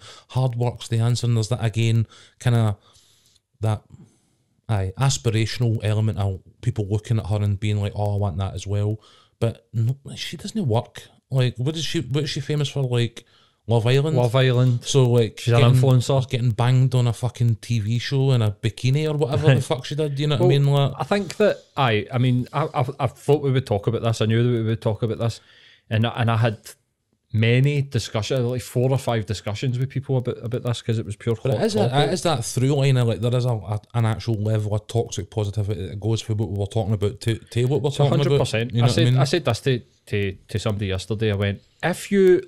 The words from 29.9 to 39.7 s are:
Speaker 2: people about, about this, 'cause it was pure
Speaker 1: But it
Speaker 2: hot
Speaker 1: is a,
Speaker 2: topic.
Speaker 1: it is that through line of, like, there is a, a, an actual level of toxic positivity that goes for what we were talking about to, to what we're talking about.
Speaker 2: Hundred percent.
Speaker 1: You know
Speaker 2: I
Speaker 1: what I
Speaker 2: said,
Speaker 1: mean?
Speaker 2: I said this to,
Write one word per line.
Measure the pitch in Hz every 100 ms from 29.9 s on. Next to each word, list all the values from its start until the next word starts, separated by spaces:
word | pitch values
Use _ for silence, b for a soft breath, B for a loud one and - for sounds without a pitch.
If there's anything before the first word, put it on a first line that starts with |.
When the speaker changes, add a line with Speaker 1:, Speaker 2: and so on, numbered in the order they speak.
Speaker 2:
people | 127 - 131
about, | 120 -
about | 117 123
this, | 123 117
'cause | - 113
it |
was | 101 104
pure | - 113
Speaker 1:
But | -
it | 110
Speaker 2:
hot | 220
Speaker 1:
is |
a, | 214 120
Speaker 2:
topic. | 131 156
Speaker 1:
it |
is | 175
that | 175 139
through | 113 - 131 143
line | 135 127
of, | 120
like, | 104
there | 120
is | 123 123
a, |
a, | 113 98 104 -
an | 120
actual | 113 113 - 107
level | 107 110 104 107
of | -
toxic | 117 - - -
positivity | - 104 101 101 107 92
that | 101
goes | 104 110
for | -
what | 107 104
we | 98
were | 101
talking | 117 101
about | 107 101 -
to, | - 110
to | - -
what | 123 143
we're | 120
talking | - 143
about. | 135 147
Speaker 2:
Hundred | 143
percent. | 131 110 120
Speaker 1:
You | 113
know |
Speaker 2:
I | 120
Speaker 1:
what |
I |
Speaker 2:
said, | - 123
Speaker 1:
mean? | 127
Speaker 2:
I |
said | 135 175
this | 131 120
to, | -